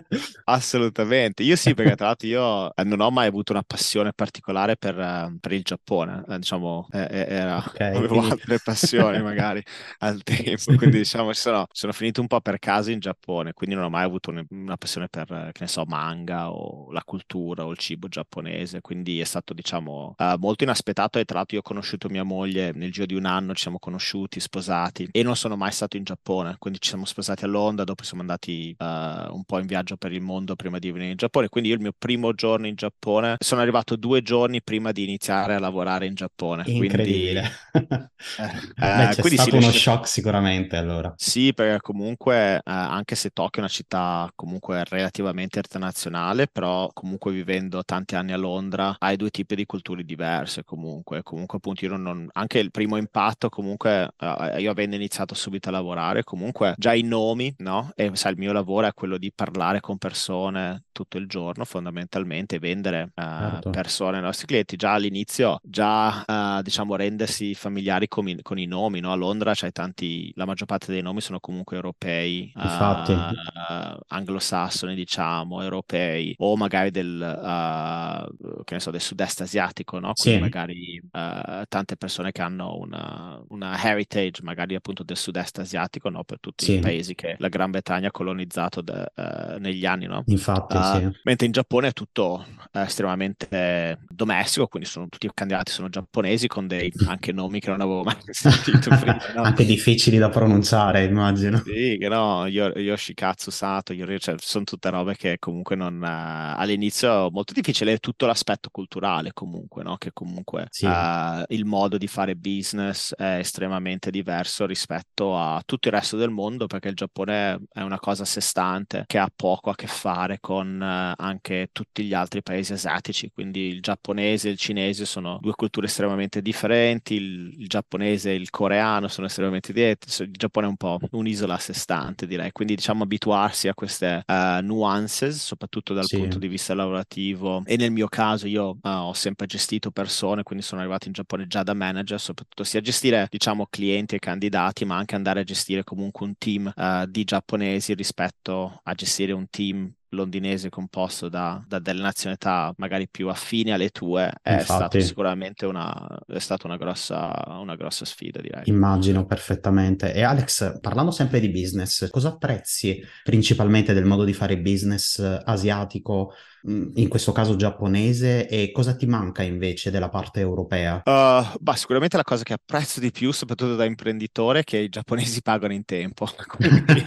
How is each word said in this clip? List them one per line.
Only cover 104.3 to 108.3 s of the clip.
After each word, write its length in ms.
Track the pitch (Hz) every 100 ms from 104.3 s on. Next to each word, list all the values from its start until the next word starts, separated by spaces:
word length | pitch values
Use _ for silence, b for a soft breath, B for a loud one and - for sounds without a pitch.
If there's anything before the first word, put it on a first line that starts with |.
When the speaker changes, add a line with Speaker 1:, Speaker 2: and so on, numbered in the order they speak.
| 80
Speaker 1:
sono 260 | - 104
tutte 260 | 101 90 92
robe 260 | 90 92 95
che 200 | 92 85
comunque 380 | - 87 92 95
non, 260 | 90 87
eh, 60 | 85
all'inizio 1200 | 82 82 78 78 - 98 101 104 - 123 104 92
è 20 |
molto 220 | 92 101
difficile, 420 | 277 - - 110
è 60 | 110
tutto 260 | - -
l'aspetto 440 | 120